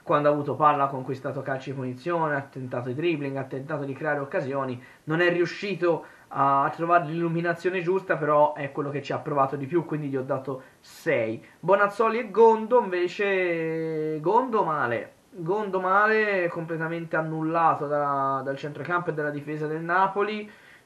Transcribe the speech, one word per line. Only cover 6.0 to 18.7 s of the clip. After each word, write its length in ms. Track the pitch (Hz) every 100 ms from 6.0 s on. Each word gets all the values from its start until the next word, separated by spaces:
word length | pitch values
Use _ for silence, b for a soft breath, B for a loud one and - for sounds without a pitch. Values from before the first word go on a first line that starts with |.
| B B B
a, 340 | - 139 135
a 80 | 151
trovare 360 | 156 165 175 151
l'illuminazione 760 | 165 170 165 170 170 185 190
giusta, 340 | 170 190 185 156
però 380 | 151 147 147
è 160 | 147 139
quello 200 | - 143
che 120 | 143
ci 100 | -
ha 60 | 139
provato 380 | 151 147 135 143
di 100 | 135
più, 180 | 175
quindi 220 | - 151 143
gli 100 | 135
ho 60 |
dato 400 | 135 131 143 131 B B
sei. 680 | - - - 127 113 110 B B
Bonazzoli 640 | 160 202 202 202 226 220
e 100 | 220
Gondo 500 | 196 226 220 220 247
invece, 1400 | 196 180 175 - 202 190 180 165 160 160 160 156 156 156
Gondo 420 | 160 226 262 220
male, 500 | 165 151 120 113 - _ _
Gondo 480 | 196 160 208 208 185
male, 680 | 185 196 214 220 208 190 170
completamente 680 | 170 160 160 160 170 165
annullato 720 | 165 160 156 156 165 165 139 147
da, 540 | 147 143 139 135 135
dal 140 | 135 135
centrocampo 540 | 151